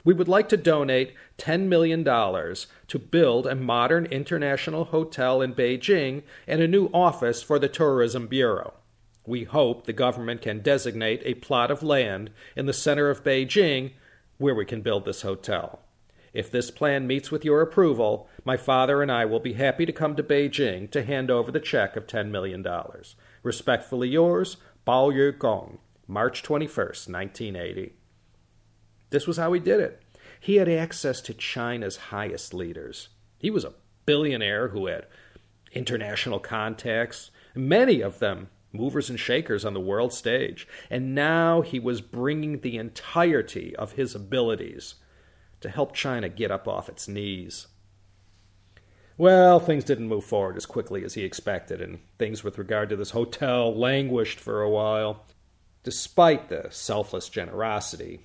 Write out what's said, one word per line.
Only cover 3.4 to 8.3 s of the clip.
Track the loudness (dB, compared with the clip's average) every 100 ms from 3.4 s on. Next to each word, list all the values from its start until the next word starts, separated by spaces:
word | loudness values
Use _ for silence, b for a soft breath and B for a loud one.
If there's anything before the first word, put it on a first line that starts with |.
| 2
a |
modern | -2 0 2 4 2 0
international | -4 -4 -2 0 -2 -2 -4 -2
hotel | 0 -2 0 2 2
in | 2
Beijing | 0 0 0 2 2 2 -4 -10 B B
and | 2
a | 4
new | 4 4
office | 4 4 4 0 -2
for | 0 2
the | 2
Tourism | 2 2 4 2 0
Bureau. | -4